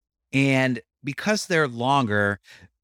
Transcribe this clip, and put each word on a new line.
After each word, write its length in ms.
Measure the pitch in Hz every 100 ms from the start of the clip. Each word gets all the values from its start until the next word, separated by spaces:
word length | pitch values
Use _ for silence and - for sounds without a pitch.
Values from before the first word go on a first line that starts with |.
| _ _ _
And 500 | 135 139 131 131 120 - _
because 440 | 143 135 208 214 -
they're 200 | 165 143
longer, 720 | 117 123 139 113 104 101 101 - - - _